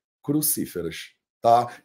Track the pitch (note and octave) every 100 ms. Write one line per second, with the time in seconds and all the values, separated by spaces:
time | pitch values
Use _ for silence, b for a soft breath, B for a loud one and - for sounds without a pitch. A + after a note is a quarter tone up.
0 | _ _ - D3+ D3+ - - F2 E2 -
1 | - _ _ _ A#2 A#2+ A#2+ -